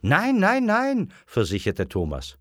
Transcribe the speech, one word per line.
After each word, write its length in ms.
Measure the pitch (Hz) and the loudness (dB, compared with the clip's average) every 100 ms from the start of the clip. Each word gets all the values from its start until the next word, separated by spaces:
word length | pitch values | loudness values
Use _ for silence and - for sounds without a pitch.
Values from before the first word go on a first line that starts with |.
Nein, 380 | 139 151 240 254 | 2 2 2 2
nein, 260 | 196 262 | 2 2
nein, 480 | 240 220 269 262 180 - _ | 2 0 0 -2 -4 -8 _
versicherte 600 | - 92 98 104 90 92 | -2 0 0 -4 -4 -4
Thomas. 500 | 95 80 69 - - | -2 -4 -6 -10 -18